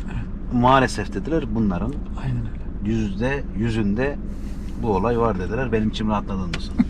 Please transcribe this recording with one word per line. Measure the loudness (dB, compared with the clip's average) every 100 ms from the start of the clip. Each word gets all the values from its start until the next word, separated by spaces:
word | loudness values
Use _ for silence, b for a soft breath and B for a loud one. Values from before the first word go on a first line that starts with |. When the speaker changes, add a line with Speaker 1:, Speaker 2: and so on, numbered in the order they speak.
| -6
Speaker 1:
Evet. | -6 -6 -6 -2 4
Speaker 2:
Maalesef | 6 8 6 2 -2
dediler | -4 0 0 0
bunların | 0 2 2 -2 -2 -6 -4
Speaker 1:
Aynen | -2 -2
öyle. | -4 -6 -6 -4 -2
Speaker 2:
yüzde | 0 0 0 0 -2 -4 -2
yüzünde | 0 2 2 2 0 -2 -6 B B B B -4
bu | 0 2
olay | 2 4
var | 2 2
dediler. | -2 -2 0
Benim | 2 0
içim | 0 0
rahatladı | 0 0 -2
ondan | -2 -4
sonra. | -2 0 0